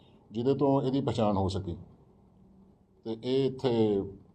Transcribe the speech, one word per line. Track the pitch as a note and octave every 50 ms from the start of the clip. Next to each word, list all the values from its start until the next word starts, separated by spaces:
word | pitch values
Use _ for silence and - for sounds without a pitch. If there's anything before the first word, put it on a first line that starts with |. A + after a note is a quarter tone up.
| - _ - - _ - G#2
ਜਿਹਦੇ | A2 A#2+ C3+ C#3
ਤੋਂ | C3+ C#3+ C#3 C3+ C3+ C3
ਇਹਦੀ | C3 B2+ C#3
ਪਛਾਣ | B2 C3+ G#2+ A#2 A2 G#2 G#2
ਹੋ | G2 F#2+ F#2
ਸਕੀ। | F#2 F#2+ F#2+ F2+ E2 - - - - - - _ _ _ _ _ _ _ - - - - - _ _ _ _ _ _ _ -
ਤੇ | A2+ A2+ A2+ A#2+
ਇਹ | B2+ C3 C3+ C3+
ਇੱਥੇ, | B2+ C3 C3 - C3 A#2 A2+ A2 G#2+ G2+ G2 F#2+ - - - - _ _